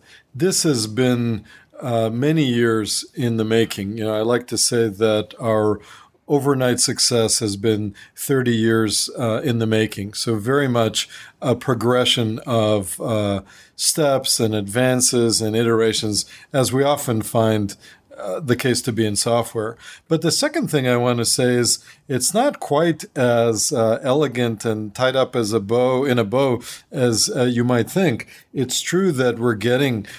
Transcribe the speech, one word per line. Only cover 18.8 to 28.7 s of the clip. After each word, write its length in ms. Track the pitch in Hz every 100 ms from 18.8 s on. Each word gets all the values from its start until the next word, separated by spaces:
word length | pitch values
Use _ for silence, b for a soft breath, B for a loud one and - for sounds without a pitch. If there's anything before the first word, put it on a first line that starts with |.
to 100 | -
be 120 | 113
in 120 | 110 101
software. 600 | 117 117 113 113 107 - B B B
But 160 | 160
the 80 | 165
second 400 | - 302 320 220
thing 160 | 147 127
I 100 | 120
want 220 | 120 120
to 60 |
say 320 | 113 - 123 123
is 240 | 113 - B B B
it's 240 | 127 -
not 280 | 208 285 -
quite 440 | - 147 170 160 - -
as, 560 | 123 117 117 107 -
uh, 260 | 127 110 117
elegant 640 | 131 143 143 120 120 107
and 300 | 117 107 107
tied 220 | 104 127 131
up 180 | 127
as 180 | 123 104
a 80 | 110
bow, 440 | 98 120 127 127
in 160 | 143 123
a 40 |
bow 380 | 104 127 139 120 B B B
as, 360 | 156 123 107 -
uh, 100 | 139
you 200 | 123 120
might 260 | 123 120 117
think. 380 | 185 175 110 - B B
It's 260 | 143 127